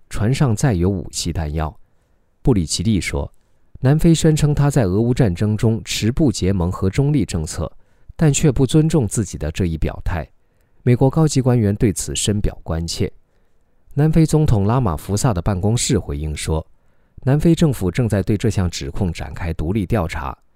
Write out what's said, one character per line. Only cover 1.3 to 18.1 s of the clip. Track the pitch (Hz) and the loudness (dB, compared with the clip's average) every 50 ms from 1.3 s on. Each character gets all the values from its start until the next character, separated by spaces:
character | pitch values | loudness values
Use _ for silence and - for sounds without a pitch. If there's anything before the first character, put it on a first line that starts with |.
| 78 | -6
弹 | - 80 76 73 | -4 -6 -4 -4
药。 | 80 78 76 - - - _ _ _ _ _ _ _ _ _ _ _ _ | -4 -6 -6 -8 -12 -20 _ _ _ _ _ _ _ _ _ _ _ _
布 | 147 123 | 0 2
里 | 98 80 | 2 0
奇 | 76 - - 87 | -2 -4 -4 -2
蒂 | 113 110 87 | 0 0 0
说， | - - - 71 71 - - - _ _ _ _ _ _ _ - | -2 -4 -6 -6 -6 -8 -12 -18 _ _ _ _ _ _ _ -2
南 | - 127 147 156 | 0 2 2 4
非 | - 170 165 | 4 4 4
宣 | 156 - 160 156 | 4 4 2 4
称 | 151 151 147 147 | 4 2 2 2
他 | 135 139 143 | 2 0 2
在 | 139 147 113 | 2 2 2
俄 | 90 92 104 | 2 2 2
乌 | 117 120 127 | 2 2 2
战 | - 135 101 87 | 2 2 2 2
争 | - 110 104 107 | 0 0 -2 0
中 | 104 - 110 113 107 - | 0 0 0 0 -2 -4
持 | - - - 107 107 135 | -8 -6 -2 -2 -2 0
不 | - 165 131 | 2 2 2
结 | - - - 87 101 | 2 0 -2 -2 0
盟 | 95 82 90 | 0 0 -2
和 | 90 - - 95 | -2 -2 -4 -2
中 | - - 135 143 151 | 0 0 0 2 0
立 | 135 92 | 0 -2
政 | - - 85 78 | -2 -4 -6 -6
策， | - - - 80 - - - - _ _ _ - - - | -6 -6 -8 -8 -8 -10 -14 -20 _ _ _ -20 -20 -4
但 | - 165 151 139 | 0 2 2 2
却 | - - 156 117 | 4 2 2 4
不 | 139 139 | 4 2
尊 | 123 - 156 156 160 | 4 4 2 4 4
重 | 175 160 113 | 2 2 0
自 | 95 - 123 101 | 0 -2 -2 -4
己 | - - | -4 -6
的 | 76 76 76 | -6 -6 -6
这 | - - 98 | -4 -2 -2
一 | 85 80 | -2 0
表 | 78 - - - - - | -2 -2 -4 -4 -4 -6
态。 | - 92 82 67 - _ _ _ _ _ _ _ _ _ _ _ | -4 -4 -4 -6 -10 _ _ _ _ _ _ _ _ _ _ _
美 | 123 123 | 2 4
国 | 117 135 135 | 4 4 2
高 | - 165 160 151 | 4 2 2 2
级 | - 135 123 | 2 2 2
官 | 127 123 123 | 2 2 4
员 | 107 98 104 | 2 2 2
对 | - - 107 87 | 2 2 0 0
此 | - - - 69 | -2 -6 -6 -6
深 | - - - 101 104 | -4 -2 -2 0 0
表 | - - - - - | 0 -2 -2 -6 -8
关 | - 82 82 85 | -6 -6 -6 -4
切。 | 85 - - 101 - - - _ _ _ _ _ _ _ _ _ _ _ _ _ _ - | -6 -4 -4 -4 -6 -6 -12 _ _ _ _ _ _ _ _ _ _ _ _ _ _ -2
南 | 139 147 160 | 0 0 2
非 | 160 165 160 | 4 4 4
总 | - - 151 156 | 4 4 2 4
统 | - 113 101 98 | 4 4 2 2
拉 | 104 117 135 | 2 2 0
马 | 104 92 78 | 0 0 -2
福 | - - - 98 | -4 -4 -4 -2
萨 | 104 - 135 104 | 0 0 0 0
的 | 85 - | 0 -2
办 | 113 101 90 | -2 -2 0
公 | 85 101 117 | 0 0 0
室 | 123 - - 139 104 | 0 0 0 0 -2
回 | - - 73 | -2 -4 -6
应 | 71 78 78 76 | -6 -6 -6 -6
说， | - - - 80 80 - - - _ _ _ _ _ _ _ _ - - | -6 -4 -4 -2 -4 -4 -8 -16 _ _ _ _ _ _ _ _ -6 -2
南 | 127 139 151 | 0 0 2
非 | - 170 165 | 4 4 4
政 | - 175 151 120 | 4 2 2 2
府 | - 92 90 | 0 -2 -2
正 | - - 123 | 0 0 0
在 | 107 | 0